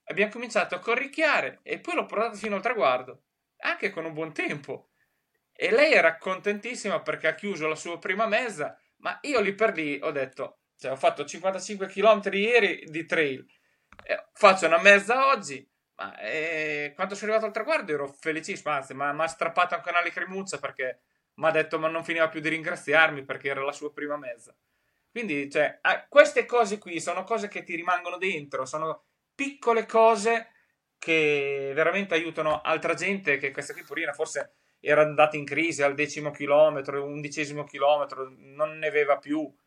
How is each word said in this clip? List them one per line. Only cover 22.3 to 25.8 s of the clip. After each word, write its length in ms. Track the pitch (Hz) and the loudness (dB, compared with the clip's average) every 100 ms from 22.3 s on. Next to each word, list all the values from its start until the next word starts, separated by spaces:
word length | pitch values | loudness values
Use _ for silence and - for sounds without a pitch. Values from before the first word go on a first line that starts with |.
| 160 | 0
di 100 | 156 | -2
ringraziarmi 760 | 160 160 175 - 147 160 147 | -2 -4 -6 2 6 4 2
perché 260 | 131 131 139 | -8 -6 -4
era 140 | 135 | -2
la 80 | 139 | -4
sua 200 | 143 147 | -6 -10
prima 260 | 147 147 147 | -8 -8 -6
mezza. 380 | 131 117 - _ _ _ _ _ _ | -8 -14 -18 _ _ _ _ _ _
Quindi, 380 | 226 226 147 139 | -8 -4 -2 -2
cioè, 300 | 156 147 - | 0 0 0